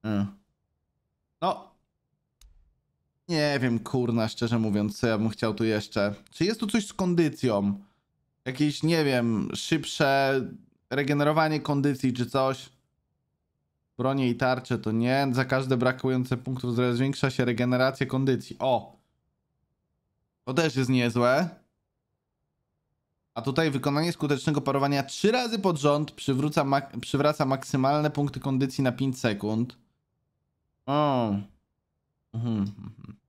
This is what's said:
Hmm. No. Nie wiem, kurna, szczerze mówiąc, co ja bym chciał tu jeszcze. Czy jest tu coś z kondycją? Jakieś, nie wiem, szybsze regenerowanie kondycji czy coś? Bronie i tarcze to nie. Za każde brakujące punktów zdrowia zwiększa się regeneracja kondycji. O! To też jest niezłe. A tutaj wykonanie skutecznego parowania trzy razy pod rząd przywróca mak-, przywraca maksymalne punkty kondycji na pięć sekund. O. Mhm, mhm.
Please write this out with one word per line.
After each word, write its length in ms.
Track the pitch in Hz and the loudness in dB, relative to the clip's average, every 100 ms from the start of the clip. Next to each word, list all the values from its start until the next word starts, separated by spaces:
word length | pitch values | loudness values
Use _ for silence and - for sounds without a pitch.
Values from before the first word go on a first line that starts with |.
Hmm. 260 | 107 104 101 - _ _ _ _ _ _ _ _ _ _ | -2 -2 -2 -6 _ _ _ _ _ _ _ _ _ _
No. 300 | 180 - - _ _ _ _ _ _ _ - - _ _ _ _ _ _ - | -4 -4 -10 _ _ _ _ _ _ _ -20 -20 _ _ _ _ _ _ -4
Nie 320 | 165 147 139 | 0 2 2
wiem, 180 | 127 117 | 2 0
kurna, 480 | 117 131 123 117 110 | 0 -2 0 0 -2
szczerze 320 | - 117 117 | -2 0 0
mówiąc, 400 | 110 104 104 104 | 0 0 -2 -2
co 80 | 117 | 0
ja 100 | 110 | 0
bym 120 | 110 | -2
chciał 240 | 104 113 | -2 -4
tu 100 | 101 | 0
jeszcze. 520 | 113 107 104 113 101 202 - | 0 0 -2 -2 -2 -2 -16
Czy 140 | - 180 | -2 -2
jest 140 | 226 | -2
tu 80 | 214 | -2
coś 200 | 233 202 | -2 -2
z 60 | |
kondycją? 840 | - 185 170 160 - 127 104 101 101 - _ _ _ _ _ - | -2 0 2 0 0 0 2 0 -2 -8 _ _ _ _ _ -10
Jakieś, 380 | 131 147 139 | 0 0 0
nie 220 | 156 165 147 | 0 2 2
wiem, 440 | 127 117 107 - - | 2 2 0 -2 -6
szybsze 840 | - 160 139 - 143 139 135 135 98 - _ _ _ | -2 -2 -2 0 2 4 2 0 -2 -12 _ _ _
regenerowanie 680 | 131 143 147 147 156 156 151 | -2 0 2 2 2 2 0
kondycji 540 | - 143 143 131 131 | 0 0 2 0 -2
czy 120 | 123 120 | -2 -2
coś? 440 | 135 131 131 - _ _ _ _ _ _ _ _ _ _ _ _ - | 0 0 -2 -10 _ _ _ _ _ _ _ _ _ _ _ _ -2
Bronie 320 | 123 139 127 | 0 2 0
i 60 | 120 | 2
tarcze 420 | 131 127 - 120 | 0 0 -2 -4
to 140 | 110 | 0
nie. 360 | 113 120 135 139 | 0 2 2 2
Za 140 | 123 131 | 0 0
każde 320 | 131 131 131 | 0 2 2
brakujące 600 | 127 127 131 127 127 127 | 2 0 -2 0 -2 -4
punktów 360 | 131 127 123 | -4 -6 -2
zdrowia 200 | 120 123 | 0 0
zwiększa 360 | 120 135 139 135 | 2 0 0 -2
się 160 | 131 123 | 0 0
regeneracja 600 | 120 123 127 131 131 135 | 2 0 2 2 0 -2
kondycji. 500 | 131 135 123 - - | 0 0 0 -4 -4
O! 400 | 135 120 - - _ _ _ _ _ _ _ _ _ _ _ _ _ _ | 0 0 -4 -20 _ _ _ _ _ _ _ _ _ _ _ _ _ _
To 100 | - | -4
też 220 | 131 160 131 | 0 0 0
jest 140 | 127 | 2
niezłe. 720 | 127 120 117 123 135 175 - _ _ _ _ _ _ _ _ _ _ _ _ _ _ _ _ _ - | 2 2 2 4 4 0 -6 _ _ _ _ _ _ _ _ _ _ _ _ _ _ _ _ _ -8
A 20 | |
tutaj 300 | 120 135 160 | -2 0 2
wykonanie 400 | 139 143 143 170 | 0 0 0 -2
skutecznego 500 | 165 147 139 - 147 | -2 -2 0 0 0
parowania 420 | 139 139 143 143 | 0 0 2 0
trzy 280 | 139 - 202 | -4 0 0
razy 280 | 247 240 220 | 2 -2 -2
pod 180 | 190 160 | -2 2
rząd 340 | 147 147 151 | 2 2 -2
przywróca 520 | - - 131 151 151 | -6 -2 0 0 0
mak-, 360 | 139 139 143 123 | 2 0 -2 -12
przywraca 460 | - 139 143 147 135 | -4 2 2 2 0
maksymalne 680 | 135 - 135 135 147 151 | -2 -2 0 2 2 0
punkty 280 | 147 143 127 | 0 -4 -4
kondycji 440 | 139 131 135 - | -2 0 0 0
na 80 | 131 | 0
pięć 280 | 127 135 127 | 0 -4 0
sekund. 580 | 120 101 104 110 123 - _ _ _ _ _ _ _ _ _ _ - | -2 0 -2 -2 -4 -8 _ _ _ _ _ _ _ _ _ _ -2
O. 440 | 143 151 127 117 101 101 _ _ _ _ _ _ _ _ | 2 2 2 2 0 -4 _ _ _ _ _ _ _ _
Mhm, 260 | 117 117 110 | -6 -2 -2
mhm. 580 | 98 101 - - - - | -2 -6 -18 -18 -20 -20